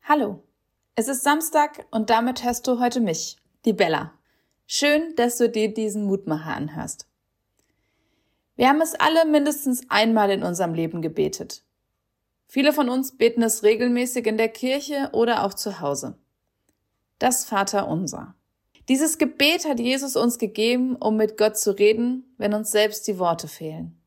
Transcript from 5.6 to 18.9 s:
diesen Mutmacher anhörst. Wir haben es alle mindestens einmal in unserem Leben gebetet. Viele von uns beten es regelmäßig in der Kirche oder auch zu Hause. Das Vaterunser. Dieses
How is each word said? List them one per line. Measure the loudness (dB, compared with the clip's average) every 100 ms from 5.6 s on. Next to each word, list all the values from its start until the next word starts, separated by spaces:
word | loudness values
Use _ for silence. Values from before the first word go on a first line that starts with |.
| -2
diesen | -2 -4 -2
Mutmacher | -2 -2 -2 -6 -4 -8
anhörst. | -8 -8 -10 -12 -18 _ _ _ _ _ _ _ _ _ _ _ _ _ _ 2
Wir | 4
haben | 4
es | 0 2
alle | 2 4 4
mindestens | 4 2 -2 -2 -4 0
einmal | 2 4 4 4
in | 2
unserem | -2 -2 -2
Leben | -2 -4 -4
gebetet. | -6 -2 -2 -4 -12 -14 _ _ _ _ _ _ _ _ _
Viele | 2 2
von | 2 0
uns | -2 -4 2
beten | 2 4
es | 0 2
regelmäßig | 2 2 2 0 0 -2 -2
in | 0
der | -2
Kirche | -2 -2 -2 -4 -6 -4
oder | 0 2 2
auch | -2
zu | -4 -8 -6
Hause. | -4 -4 -8 -14 _ _ _ _ _ _ _ _ _ _
Das | 0 0 -2
Vaterunser. | -2 0 0 -2 -4 -4 -8 -14 -20 _ _ _ _
Dieses | -2